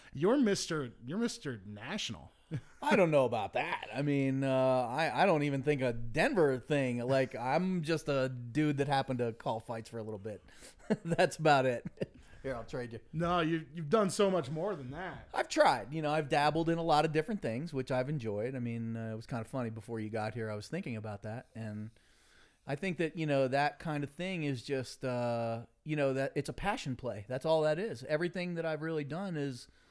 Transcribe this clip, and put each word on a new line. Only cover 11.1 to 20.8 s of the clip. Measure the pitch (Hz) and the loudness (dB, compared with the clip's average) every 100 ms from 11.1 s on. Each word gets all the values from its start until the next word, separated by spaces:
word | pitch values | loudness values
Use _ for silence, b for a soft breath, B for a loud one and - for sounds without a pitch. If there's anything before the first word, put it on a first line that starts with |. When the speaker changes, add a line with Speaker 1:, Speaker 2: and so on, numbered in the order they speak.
| 165 170 - | 2 2 4
Speaker 2:
about | 156 139 131 | 6 6 6
it. | 120 - - | 0 -4 -8
<laughs> | - - - - | -8 -8 -20 -10
Here, | 135 | -8
I'll | 120 | -6
trade | 107 135 120 | -8 -8 -8
you. | 113 - | -10 -8
Speaker 1:
No, | 156 170 175 | -2 0 2
you, | 160 165 139 | 2 0 -4
you've | 165 147 | -8 2
done | 220 196 | 4 4
so | - 196 | 4 4
much | 185 127 | 4 0
more | 156 196 170 | -2 -4 -4
than | 123 | -8
that. | 147 185 123 107 | -8 -8 -10 -6
Speaker 2:
I've | - - | -4 2
tried. | 311 294 123 104 | 6 6 4 0
You | 160 | -2
know, | 151 | 0
I've | 156 139 | 0 2
dabbled | 151 147 156 165 | 4 4 4 2
in | 165 | 2
a | |
lot | 165 151 | 4 6
of | 160 | 6
different | 156 156 208 | 2 0 -2
things, | 123 117 170 | -2 -4 -4
which | 135 127 | -4 0
I've | 127 131 | 0 0
enjoyed. | 151 113 101 120 | -2 -2 -2 -2
I | 135 | -2
mean, | 117 117 113 113 | -4 -4 -4 -4
uh, | 113 | -6
it | 110 | -8
was | - | -6
kinda | 120 | -8
funny | 110 135 117 | -6 -4 -4
before | 110 110 113 | -6 -8 -6
you | 107 | -4
got | 110 107 | -4 -4
here. | 120 110 | -4 -6
I | |
was | 107 - | -6 -6
thinking | 170 | -8